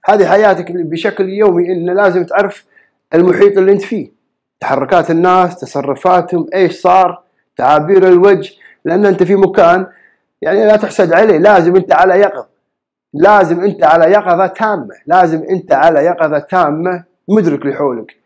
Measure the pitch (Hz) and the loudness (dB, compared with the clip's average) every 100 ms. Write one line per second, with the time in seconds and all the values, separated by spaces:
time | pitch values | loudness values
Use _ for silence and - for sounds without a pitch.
0 | - 208 165 196 214 185 165 175 156 165 | 0 0 2 2 2 0 -4 -8 -8 -6
1 | 202 196 190 196 208 175 175 180 175 185 | -6 -4 -6 0 0 0 -2 -4 -4 -2
2 | 202 180 170 190 202 - _ _ _ _ | 0 -2 -4 -4 -4 -8 _ _ _ _
3 | _ 165 180 180 202 196 190 196 - 214 | _ 0 0 2 2 2 0 0 -2 -10
4 | - _ _ _ _ _ - 139 135 180 | -10 _ _ _ _ _ -6 -4 0 0
5 | 160 165 180 185 180 175 131 143 135 135 | 0 0 2 2 0 -4 -10 -8 -6 -4
6 | 185 180 175 180 - 190 180 - 180 185 | 0 0 0 -6 -4 -2 -2 0 2 2
7 | 180 175 _ _ _ - 123 151 151 190 | 2 -4 _ _ _ -4 0 0 2 2
8 | 185 175 196 180 - _ _ _ - 180 | 4 4 4 2 -2 _ _ _ -6 0
9 | 202 185 180 196 190 - 170 180 190 _ | 0 0 0 2 0 2 2 2 -2 _
10 | _ _ _ _ 160 196 214 214 214 - | _ _ _ _ -4 0 2 0 -2 -2
11 | 180 165 220 160 190 196 165 185 123 143 | 0 2 2 2 4 4 2 0 0 2
12 | 185 185 202 135 - _ _ _ _ _ | 2 2 0 -4 -16 _ _ _ _ _
13 | _ 143 185 208 170 170 196 - 156 165 | _ 0 2 4 2 -2 -4 0 2 2
14 | 165 202 185 170 185 185 220 202 110 - | 4 2 0 -2 -2 -2 -4 -4 -10 -18
15 | - 180 170 160 - 185 - 139 160 156 | -2 2 2 -2 -4 -6 -2 0 2 2
16 | 160 170 156 147 143 180 151 151 175 180 | -2 -2 -4 -4 -4 -2 -2 -2 -6 -8
17 | 170 _ - 214 170 143 143 139 143 117 | _ _ -2 0 0 -2 -6 -4 -6 -6
18 | 107 _ | -14 _